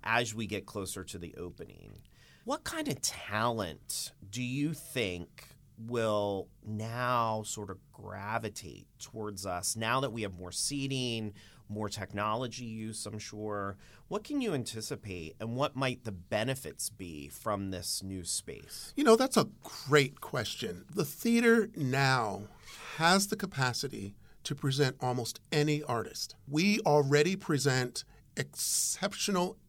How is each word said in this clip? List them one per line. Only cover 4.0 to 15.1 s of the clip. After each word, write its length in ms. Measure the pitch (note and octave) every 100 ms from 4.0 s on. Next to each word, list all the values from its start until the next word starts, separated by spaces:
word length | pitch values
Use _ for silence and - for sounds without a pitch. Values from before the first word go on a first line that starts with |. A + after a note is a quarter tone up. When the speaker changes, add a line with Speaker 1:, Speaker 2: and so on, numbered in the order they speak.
| - - G2
Speaker 1:
do 140 | A2
you 300 | B2 C3+ D3
think 680 | D#3 - C3 G#2 F2 E2+ - - - - -
will 680 | A2+ A#2+ A2+ G#2 G2+ G2 - - G#2+
now 760 | G#2+ A2 A#2 B2 B2 A2+ A2
sort 260 | G#2 - G2
of 80 | F#2 -
gravitate 960 | - G2 G2 G2+ A2+ A2 G#2 - - F2+ _
towards 480 | - A#2 G#2 F#2+ G2
us 300 | F2 F2 A2
now 240 | A2 B2+
that 100 | C3+
we 120 | A#2
have 120 | G#2
more 160 | F2+ F2+
seating, 840 | - - C#3+ C#3 C3+ B2 A2+ G#2+ G2+ - - -
more 200 | G#2+ G#2
technology 760 | G#2 F#2+ G2+ G#2 A2+ B2+ B2+
use, 420 | A#2+ A2 A2 A2 G#2+
I'm 140 | G#2+
sure? 560 | - G#2 G#2+ G#2 G2 G2+ - - -
What 160 | G#3
can 160 | - D4
you 140 | A#3
anticipate, 840 | D3 A#2 A2+ - A#2 G#2+